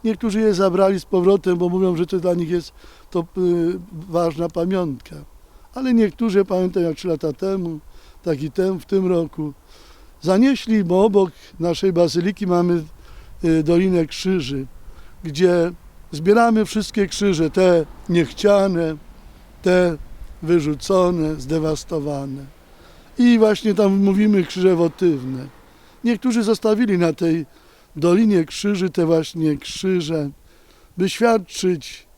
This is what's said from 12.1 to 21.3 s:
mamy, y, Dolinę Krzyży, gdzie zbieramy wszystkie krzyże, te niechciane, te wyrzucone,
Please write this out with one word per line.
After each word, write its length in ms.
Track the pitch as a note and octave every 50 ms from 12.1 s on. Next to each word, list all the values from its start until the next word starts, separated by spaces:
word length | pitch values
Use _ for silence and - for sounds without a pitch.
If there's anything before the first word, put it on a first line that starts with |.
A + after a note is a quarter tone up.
| - F3 F3 G3+ G3 - G#3
mamy, 380 | F#3 F3+ F3 F3 F3 F3 E3+ D#3 D#3 - - - - - - - - - - -
y, 180 | E3 D#3+ D#3+
Dolinę 440 | D#3 D#3 E3+ E3+ F#3+ F#3+ F3+ E3+ D#3+
Krzyży, 600 | C#3+ - - - F#3+ F#3+ E3+ C#3 B2 C#3+ C3+ C3+ - - - - - - - - - - - -
gdzie 480 | E3 C#3+ D3 F#3 F3 F3 F3 E3 F3 F3 - - - - - - -
zbieramy 520 | - D3 D#3+ F#3+ G#3 A#3 A#3 A#3 A3 A3 G#3+
wszystkie 420 | - - A3 G3+ - - G#3+ G3+
krzyże, 440 | - - - G3+ G3+ F3+ D3+ E3 D3+
te 360 | - F#3+ F#3 F3+ F3 E3+ D3+ - - - - -
niechciane, 880 | F3 E3+ D#3 - - - - G#3 G3+ G3+ G3 G3 F#3 E3+ E3+ D#3+ D#3 D3 - - - - - - - - - - - -
te 340 | - F#3 F3+ F3+ F3+ F3 E3 C#3+ - - - - - - - -
wyrzucone, 920 | - D#3 F3 E3+ C#3+ D3+ D3+ C#3 - - G3 F#3 F3+ F3+ F3+ E3+ D#3 D#3